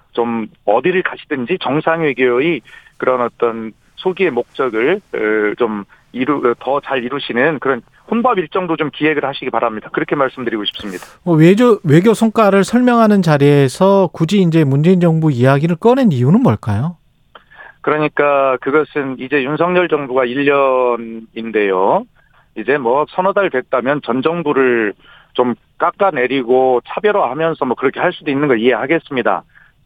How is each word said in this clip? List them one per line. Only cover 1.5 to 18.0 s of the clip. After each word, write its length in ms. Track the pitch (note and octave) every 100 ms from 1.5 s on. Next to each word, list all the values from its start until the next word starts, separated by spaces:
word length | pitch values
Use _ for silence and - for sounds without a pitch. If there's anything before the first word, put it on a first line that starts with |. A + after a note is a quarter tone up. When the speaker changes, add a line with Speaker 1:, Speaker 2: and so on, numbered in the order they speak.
| F3+
Speaker 1:
정상회교의 1040 | B2+ C#3+ E3 E3 D#3 B2 B2+ B2 D#3 D3 - - _ _
그런 240 | - B2+
어떤 520 | A#2 - A#2+ A2+ A2 - _ -
소기의 360 | F#3+ F3+ F#3
목적을, 680 | A#2+ - - C3 A2 C3 G3+ -
어, 400 | A#2+ G#2+ A2 G#2 G#2
좀 260 | A#2+ G#2 G2 _ _
이루-, 340 | A#2+ C3+ D3 B2+
어, 60 | A#2
더 200 | - C#3
잘 220 | - C3+
이루시는 560 | B2 C#3 - A#2+ C#3+ D3
그런 220 | C3 B2+ - _ -
혼밥 280 | A3+ A#3+ G#3
일정도 380 | D#3+ G3 F3+ D#3+
좀 120 | D#3
기획을 340 | - D#3 D3 C3+
하시기 240 | C#3 B2+
바랍니다. 400 | A#2 A#2+ G#2+ -
그렇게 240 | - D3 D3+
말씀드리고 480 | C3 - A#2 A2 G2+
싶습니다. 400 | - G#2 F2+ - -
Speaker 2:
뭐 120 | F3 D#3+
외교, 440 | E3 G3+ B3 G#3
외교 300 | D#3 D3+ G3+
성과를 500 | G#3 A3+ G#3+ G#3 G3
설명하는 580 | F#3+ A#3+ B3 A#3+ A3 G#3
자리에서 880 | E3+ D3 C#3+ C#3+ C3+ - F#3+ G3 F3+
굳이 280 | - E3 G3+
이제 220 | F3+ E3
문재인 360 | D3 C#3 D#3 F#3
정부 320 | F3 D#3+ D#3
이야기를 440 | B2+ B2+ C#3 E3 E3+
꺼낸 340 | A3+ C4 A#3+
이유는 300 | C3+ B2 G3+
뭘까요? 560 | A#3+ G#3+ - G2+ D3 F3 _ _ _ - _ - - _
Speaker 1:
그러니까 760 | - D3+